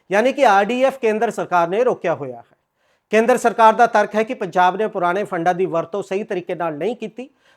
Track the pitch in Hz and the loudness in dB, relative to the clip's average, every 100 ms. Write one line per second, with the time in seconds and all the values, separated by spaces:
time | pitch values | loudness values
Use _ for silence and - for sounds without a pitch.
0 | - 190 247 262 254 196 202 247 262 269 | -4 0 0 4 4 4 2 2 0 0
1 | 220 214 226 208 165 175 170 196 247 180 | -2 0 -2 -4 -2 0 0 0 0 -2
2 | 180 143 135 117 - _ _ _ _ _ | -2 -4 -6 -14 -18 _ _ _ _ _
3 | _ 214 233 240 233 196 226 214 233 208 | _ 2 2 2 2 4 4 6 4 2
4 | 208 214 220 254 190 180 180 190 214 196 | 0 -2 -4 -4 -4 0 2 2 -4 -2
5 | 175 175 208 180 165 180 185 165 208 208 | -2 -2 -4 -4 -2 0 -2 -2 -4 -6
6 | 196 190 220 185 170 175 170 147 185 240 | -6 -6 -6 -8 -6 -6 -6 -6 -6 -6
7 | 220 - 262 _ _ | -10 -14 -18 _ _